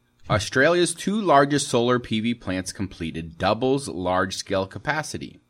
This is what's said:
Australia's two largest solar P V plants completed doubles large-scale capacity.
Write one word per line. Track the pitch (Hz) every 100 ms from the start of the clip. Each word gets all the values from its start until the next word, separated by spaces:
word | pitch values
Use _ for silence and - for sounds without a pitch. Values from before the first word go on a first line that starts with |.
| _ _ -
Australia's | 104 - 131 147 175 170
two | - - 208
largest | 190 139 143 143 143
solar | 123 120 123
P | 123 110
V | 113
plants | 120 - 92 87
completed | - 95 - 82 78 82 82
doubles | 92 107 131 139 135
large-scale | 82 90 92 95 - - 95 95
capacity. | 101 151 151 151 85 69 -